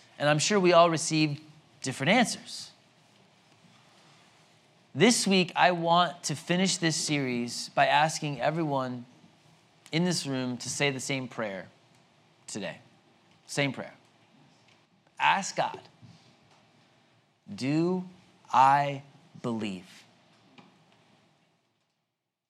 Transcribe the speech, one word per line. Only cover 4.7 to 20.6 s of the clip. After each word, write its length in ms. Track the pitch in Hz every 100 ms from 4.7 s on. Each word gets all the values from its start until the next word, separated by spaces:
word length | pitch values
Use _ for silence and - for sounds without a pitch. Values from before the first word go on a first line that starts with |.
| _ _
This 320 | - 220 233 196
week, 260 | 190 175 143
I 160 | 170
want 500 | 175 170 170 175 -
to 120 | - 143
finish 420 | - 180 190 -
this 180 | 165 156
series 760 | - 147 131 120 120 - -
by 180 | - 135
asking 520 | 143 156 - 151 131
everyone 640 | 139 160 156 135 127 123 120 - - _ _ _ _ _ -
in 140 | 160 180
this 220 | 170 139
room 300 | 131 127 120
to 120 | -
say 220 | - 143
the 80 | 131
same 280 | - 135 123
prayer 400 | - 107 95 82 _ _ _ _ _ _ _ -
today. 320 | 110 98 - - _ _ _ _ _ -
Same 240 | - 139
prayer. 220 | 117 82 - _ _ _ _ _ _ _ _ _ _ _ -
Ask 360 | 143 180 185 -
God, 240 | 123 - - _ - - _ _ _ _ _ _ _ _ _ _ _ _ -
"Do 500 | 101 127 156 175 185 185 - _ _ -
I 520 | 120 135 143 143 135 - - _ -
believe?" 440 | 123 113 110 90 - - - _ _ _ _ -